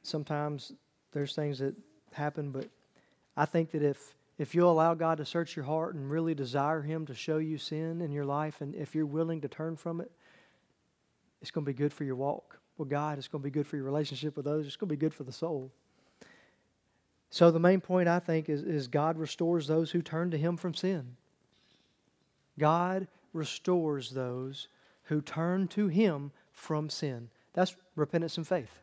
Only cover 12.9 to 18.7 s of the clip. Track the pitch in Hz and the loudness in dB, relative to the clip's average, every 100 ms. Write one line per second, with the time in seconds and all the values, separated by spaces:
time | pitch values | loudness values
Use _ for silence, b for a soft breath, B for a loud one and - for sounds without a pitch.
12.9 | 143 151 147 - 151 143 147 143 147 135 | -2 -2 -4 -6 -6 -4 -2 -2 -4 -2
13.9 | 147 147 131 151 143 143 151 143 - 196 | -2 -2 -4 -6 -4 -2 -2 -2 -6 -4
14.9 | 147 156 - 131 120 165 147 131 _ _ | 0 0 -2 -12 -6 -4 -4 -6 _ _
15.9 | b b b b b b b b _ _ | b b b b b b b b _ _
16.9 | _ _ _ _ - 170 165 175 190 - | _ _ _ _ 8 8 10 6 6 4
17.9 | 185 170 175 175 160 156 147 156 | 2 4 2 2 -2 0 -2 0